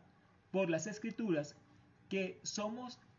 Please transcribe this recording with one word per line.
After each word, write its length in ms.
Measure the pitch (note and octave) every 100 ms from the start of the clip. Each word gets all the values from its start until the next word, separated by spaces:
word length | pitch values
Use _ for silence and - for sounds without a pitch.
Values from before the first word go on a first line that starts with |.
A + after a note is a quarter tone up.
| - - - _ _
por 180 | F#3+ F#3
las 160 | D#3+ G#3+
Escrituras 720 | G3 A#3 - A3+ D#3+ D3 - - - - - -
que 300 | F#3+ F#3+ -
somos 560 | - - G#3+ A#3+ B3 - -